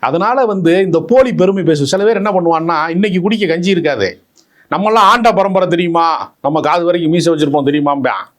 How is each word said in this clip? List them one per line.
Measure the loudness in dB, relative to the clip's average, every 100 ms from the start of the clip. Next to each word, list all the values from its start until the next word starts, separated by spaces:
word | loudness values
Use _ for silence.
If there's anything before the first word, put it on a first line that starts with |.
| -2
அதனால | -2 -2 0 0
வந்து | 0 0 2 2
இந்த | -2 2
போலி | 2 2 2
பெருமை | 0 0 0
பேசு. | 0 0
சில | 0 0
பேர் | 0
என்ன | 0 0
பண்ணுவான்னா, | 0 0 0 -2 -2 -2
இன்னைக்கு | 0 0 -2
குடிக்க | -2 -2
கஞ்சி | -2 0 0
இருக்காது, | 0 -2 -2 -6 _ _ _ _ _
நம்மெல்லாம் | -4 0 2 4
ஆண்ட | 4 2 2
பரம்பரை | 0 0 0
தெரியுமா, | 0 -2 0 0 -2 -8 _ -4
நம்ம | -2 0
காது | 0 0
வரைக்கும் | 0 0 0
மீசை | 0
வச்சிருப்போம் | 0 0 0 0
தெரியுமாம்பா. | 0 0 0 -2 -4 -8